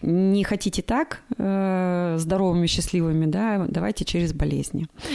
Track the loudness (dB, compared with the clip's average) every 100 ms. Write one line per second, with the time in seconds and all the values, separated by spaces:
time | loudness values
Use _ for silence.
0 | 2 2 4 2 2 0 -2 -4 -2 -2
1 | -2 -6 -10 -4 -2 0 0 0 0 0
2 | 0 0 0 2 2 2 2 0 0 0
3 | 2 2 2 0 0 0 0 -2 -2 -4
4 | -2 0 -2 0 0 0 -2 -4 -6 -10
5 | -6